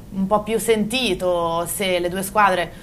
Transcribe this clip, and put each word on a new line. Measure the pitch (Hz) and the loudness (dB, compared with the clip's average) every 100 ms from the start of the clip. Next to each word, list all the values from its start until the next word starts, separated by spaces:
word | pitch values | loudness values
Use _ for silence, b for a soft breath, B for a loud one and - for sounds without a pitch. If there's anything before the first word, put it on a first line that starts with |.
| - | -10
un | 190 190 | -4 0
po' | 208 | 0
più | 208 220 | 0 -2
sentito | 220 220 208 254 226 180 180 175 170 165 170 | 2 2 2 0 0 0 0 0 0 -2 -2
se | - 196 180 | -2 0 0
le | 175 | 0
due | 185 | -4
squadre | 190 214 202 180 165 B | -2 2 4 4 -2 B